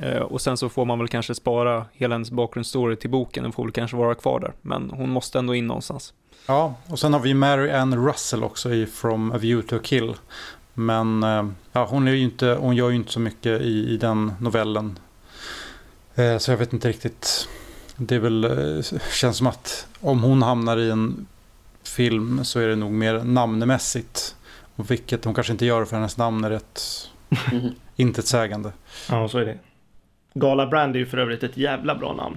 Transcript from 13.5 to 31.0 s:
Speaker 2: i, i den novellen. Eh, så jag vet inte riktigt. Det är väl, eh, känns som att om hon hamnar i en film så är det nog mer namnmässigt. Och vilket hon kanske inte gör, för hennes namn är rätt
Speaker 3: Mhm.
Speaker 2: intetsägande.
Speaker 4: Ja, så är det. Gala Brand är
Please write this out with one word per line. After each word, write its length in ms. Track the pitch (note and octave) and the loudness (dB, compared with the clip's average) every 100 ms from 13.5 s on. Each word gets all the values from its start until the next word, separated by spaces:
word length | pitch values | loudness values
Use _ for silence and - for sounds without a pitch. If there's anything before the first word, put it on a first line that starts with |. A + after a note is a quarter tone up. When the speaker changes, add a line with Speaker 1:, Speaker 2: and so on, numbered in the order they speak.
| A2+ | 0
Speaker 2:
i, 280 | A#2+ G#2+ A#2 | 0 0 0
i 80 | A2 | 0
den 360 | A#2 G#2+ G#2+ F#2+ | 0 2 0 -2
novellen. 580 | A#2+ A2 G#2+ G#2+ G#2+ F2+ - - - - - - - - - - - | 0 0 2 0 -4 -8 -16 -20 -20 -18 -14 -14 -16 -18 -20 -20 -6
Eh, 240 | - A#2+ A2+ | 2 2 2
så 120 | - | 2
jag 80 | A#2 | 0
vet 140 | A#2+ | 0
inte 160 | A#2+ A#2+ | 0 -2
riktigt. 600 | A2 A#2+ - - - - - - - - - | -2 -6 -6 -4 -4 -4 -12 -18 -18 -14 -8
Det 180 | A#2 | 0
är 40 | A#2+ | 2
väl, 260 | A2+ A2 | 2 2
eh, 560 | A#2 C3 - D#3 - - - | 2 0 0 -2 -4 -6 -4
känns 240 | - B2+ - | 0 0 2
som 100 | B2 | 0
att 400 | - - - - - | 0 -6 -10 -12 -4
om 220 | D3+ B2+ | 0 4
hon 200 | B2 C3+ | 6 6
hamnar 340 | A#2+ A#2+ A#2 A2+ | 4 2 2 2
i 140 | A2+ | 2
en 360 | A2 A2+ - - - - - - - | 2 0 -2 -10 -18 -20 -20 -20 -20
film 600 | - - A#2+ A2 A2+ B2+ | -8 0 2 2 0 -2
så 160 | B2 B2 | -2 0
är 80 | A2+ | 2
det 80 | A2 | 2
nog 160 | G#2+ | 0
mer 320 | G#2+ A2 A2+ | 0 2 2
namnmässigt. 1120 | A#2+ B2 A#2 A2 A#2+ C3 - B2 - - - - - - - - | 2 2 4 2 2 2 0 -4 -6 -8 -8 -10 -20 -20 -14 -8
Och 140 | G2+ | -2
vilket 340 | A#2+ - A#2 | -2 0 -2
hon 100 | A#2 | 0
kanske 180 | A2 A#2+ | -2 0
inte 140 | G#2 A#2+ | 0 2
gör, 180 | A2+ | 2
för 120 | G#2+ A2 | 0 -2
hennes 200 | G#2+ - | -2 0
namn 280 | A#2 A2 | 0 0
är 60 | G#2+ | 0
rätt 600 | G#2+ - - - - - - - B2+ - | -2 -6 -10 -8 -8 -12 -14 -2 -2 0
Speaker 3:
Mhm. 180 | B2 B2 - - - | -2 -2 -6 -8 0
Speaker 2:
intetsägande. 760 | B2 A2+ - B2 G#2+ G#2 G#2 - - - - | 0 0 0 0 0 -4 -8 -12 -18 -14 -4
Speaker 4:
Ja, 180 | A#2 A2 | -2 0
så 100 | A#2+ | -2
är 60 | |
det. 140 | A2 G2+ - _ _ - _ _ _ | -2 -6 -14 _ _ -20 _ _ _
Gala 320 | C#3 C#3 C3+ B2+ | 0 2 2 2
Brand 280 | D#3 C#3 | 2 2
är 40 | B2+ | 0